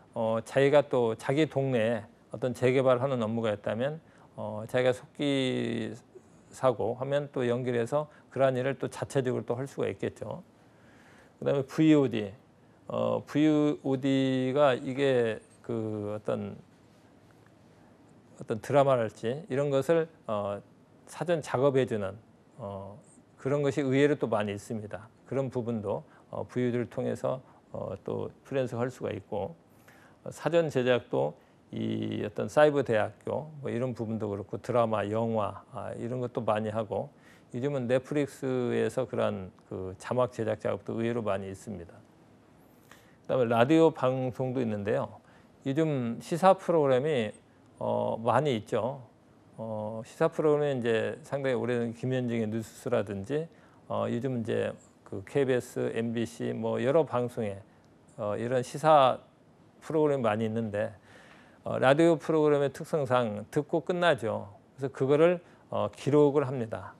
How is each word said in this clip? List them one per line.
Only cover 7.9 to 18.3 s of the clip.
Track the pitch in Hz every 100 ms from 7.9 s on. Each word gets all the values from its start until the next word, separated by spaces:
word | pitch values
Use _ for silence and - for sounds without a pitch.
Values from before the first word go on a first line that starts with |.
| 147 151 - -
그러한 | 123 135 127
일을 | 131 135
또 | 131
자체적으로 | - 113 139 127 120 110
또 |
할 | 120 139
수가 | - 107
있겠죠. | 98 117 - 107 180 - - - - - - - - - _
그다음에 | 135 139
브이오디, | 135 - 156 151 131 110 101 - _ _ - - -
어, | 117 113 113
브이오디가 | 113 143 156 151 147 147 139 135 135 135 135 131 131 135 143
이게 | 123 139 127 139 127 117 107 - -
그 | - 117 110 107 104 107
어떤, | - 113 101 - - - - - - - - - - - - - - - - - -